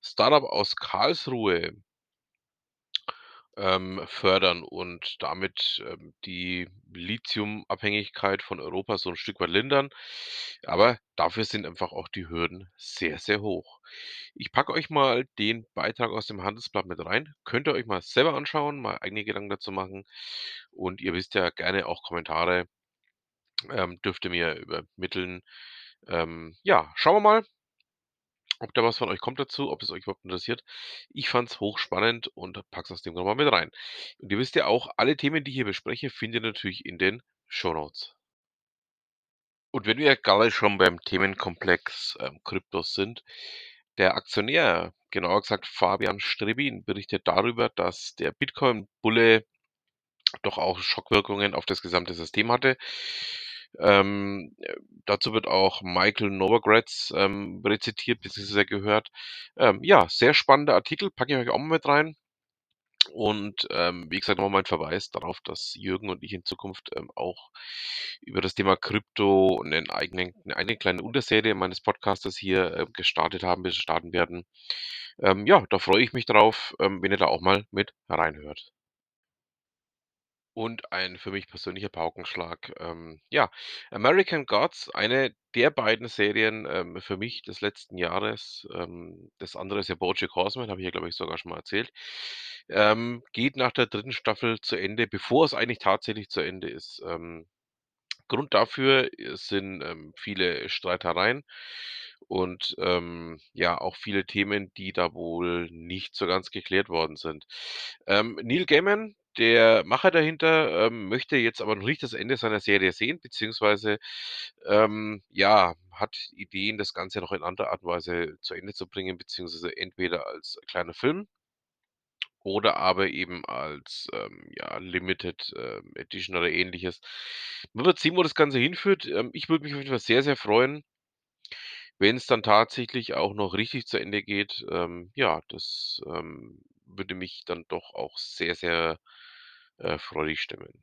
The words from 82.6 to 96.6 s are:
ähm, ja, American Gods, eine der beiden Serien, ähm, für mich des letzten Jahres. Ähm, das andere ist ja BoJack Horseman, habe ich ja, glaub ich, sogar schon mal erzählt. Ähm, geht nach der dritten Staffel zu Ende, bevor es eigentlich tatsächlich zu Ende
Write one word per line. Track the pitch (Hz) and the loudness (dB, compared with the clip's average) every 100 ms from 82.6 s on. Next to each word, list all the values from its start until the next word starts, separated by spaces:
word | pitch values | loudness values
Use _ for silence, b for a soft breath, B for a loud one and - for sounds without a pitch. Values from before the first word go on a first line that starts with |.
| - - | -14 -12
ähm, | 85 82 82 80 _ | -10 -10 -14 -18 _
ja, | - 117 B B B B | 2 2 B B B B
American | - 117 180 190 160 131 | 2 6 6 4 0 2
Gods, | 104 160 - - | 2 2 -2 -10
eine | - 107 131 131 _ _ | -2 2 2 0 _ _
der | 117 127 | 4 4
beiden | 147 131 113 117 | 4 2 0 -2
Serien, | - 104 107 110 110 73 | 0 2 4 2 0 -4
ähm, | 78 87 87 | -4 -4 -8
für | - 95 | -6 -4
mich | 113 - | -4 -8
des | - 95 | -14 -4
letzten | 101 - - 92 | -4 -6 -16 -4
Jahres. | 87 90 107 107 - - - | -2 0 -2 -4 -10 -16 -12
Ähm, | 87 85 87 85 87 85 _ | -8 -8 -10 -14 -18 -20 _
das | 92 - | -14 -10
andere | 95 101 | -4 -4
ist | 98 | -4
ja | |
BoJack | 90 92 - 90 | -2 -2 0 -2
Horseman, | - 92 127 117 | -4 -6 -6 -8
habe | 95 | -6
ich | 92 | -6
ja, | |
glaub | 90 85 | -6 -8
ich, | |
sogar | 82 85 82 | -8 -8 -8
schon | 87 | -10
mal | 80 | -14
erzählt. | - 98 120 B B B B B B B _ | -6 -6 -6 B B B B B B B _
Ähm, | - 107 110 117 120 127 | 4 4 4 0 -8 _
geht | - 127 135 | -2 -2 0
nach | 127 | -2
der | - 120 | 2 0
dritten | 104 107 | 0 -6
Staffel | 123 - 107 120 113 | -4 -2 0 0 -2
zu | - 85 | -4 -4
Ende, | 95 107 113 | -4 -2 -2
bevor | 98 - 135 156 | -4 2 4 4
es | |
eigentlich | - 117 117 | 4 -2 0
tatsächlich | - 98 - 107 101 | 2 2 0 -8 -4
zu | - | -4
Ende | 78 95 | -4 -4